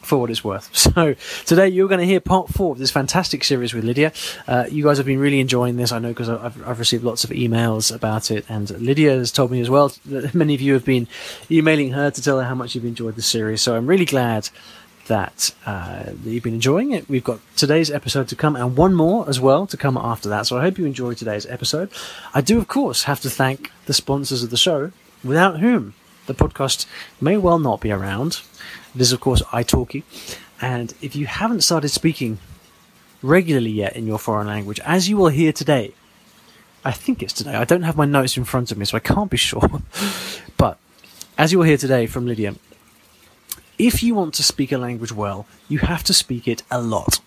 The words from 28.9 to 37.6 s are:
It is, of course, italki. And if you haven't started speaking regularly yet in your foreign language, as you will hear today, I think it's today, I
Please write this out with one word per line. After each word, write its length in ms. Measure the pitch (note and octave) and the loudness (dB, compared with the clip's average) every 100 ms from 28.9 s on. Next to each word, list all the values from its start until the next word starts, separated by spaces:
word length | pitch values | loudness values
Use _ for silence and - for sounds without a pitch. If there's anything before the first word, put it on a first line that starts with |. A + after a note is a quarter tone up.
It 80 | B2+ | 0
is, 100 | B2 | 2
of 80 | B2+ | 2
course, 200 | - B2 | 2 0
italki. 600 | - A#2 A#2+ C3+ A#2+ C#3 - - - - - _ | 0 -4 0 0 0 -8 -12 -18 -16 -18 -18 _
And 320 | B2 B2 A#2 - | -6 -4 -6 -10
if 140 | C#3+ D3 | -10 -6
you 100 | C#3+ | -6
haven't 360 | - A3 A#3 | -4 -2 0
started 280 | - E3 D3 | 2 0 0
speaking 500 | - E3 D#3 B2 A2 - - _ _ _ _ _ _ | 0 -2 -2 -4 -6 -12 -20 _ _ _ _ _ _
regularly 500 | C3 E3+ E3+ C#3 A#2 | 2 2 4 0 0
yet 240 | G#2+ G2 - | -2 -2 -4
in 100 | A2 | -4
your 140 | A2 | -4
foreign 280 | - G#2+ G#2 | -2 -2 -2
language, 320 | G#2 G2+ G#2+ - | -4 -6 -8 0
as 240 | F3 F#3 | 0 2
you 80 | G#3 | 4
will 120 | F3+ | 4
hear 220 | C#3+ D#3 | 4 2
today, 420 | D3 C#3+ C#3 G2+ - _ _ _ _ _ _ _ _ | 0 0 0 0 -12 _ _ _ _ _ _ _ _
I 80 | - | -6
think 320 | A#2+ - B3+ | -6 -4 -4
it's 100 | G2 | -4
today, 220 | - A2+ | -8 -6
I 80 | B2 | -4